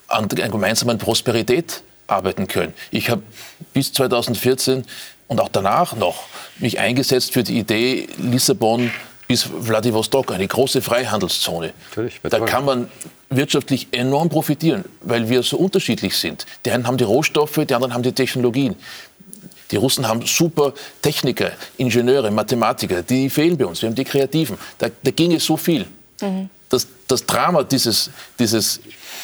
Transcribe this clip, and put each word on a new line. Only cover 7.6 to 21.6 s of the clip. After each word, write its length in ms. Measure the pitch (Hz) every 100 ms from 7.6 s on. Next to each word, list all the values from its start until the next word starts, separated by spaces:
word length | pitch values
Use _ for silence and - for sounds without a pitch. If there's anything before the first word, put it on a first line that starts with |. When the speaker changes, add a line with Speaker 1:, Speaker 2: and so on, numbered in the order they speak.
| 101 107 123 120 - -
Speaker 1:
Lissabon 720 | 123 123 - 107 113 117 120 - - - -
bis 200 | 120 -
Wladiwostok, 800 | 80 113 110 120 110 110 135 123
eine 160 | 92 98
große 340 | - 135 131
Freihandelszone. 920 | - 120 117 107 90 - - 82 82 - -
Speaker 2:
Natürlich, 320 | - 117 -
wird 80 | -
Speaker 1:
Da 60 | -
Speaker 2:
toll. 100 | 117
Speaker 1:
kann 160 | 123
man 240 | 139 123 107 - - - _
wirtschaftlich 580 | 131 143 147 - 131 -
enorm 360 | 120 127 139 170
profitieren, 560 | 160 156 143 160 107 - -
weil 260 | - 117 113
wir 160 | 123
so 120 | 120 -
unterschiedlich 600 | 190 196 - 107 98 -
sind. 280 | 82 - - -
Die 80 | 120
einen 160 | 123 117
haben 80 | 127
die 80 |
Rohstoffe, 560 | 110 123 156 156 - 151 143
die 60 |
anderen 200 | 123 131
haben 80 | 120
die 80 | 123
Technologien. 600 | 139 123 127 123 120 131 90 - - - _ - - - - -
Die 60 | 104
Russen 320 | 110 - 113
haben 180 | 117 -
super 460 | - 165 156 143 - - -
Techniker, 520 | 151 - 135 - 90 -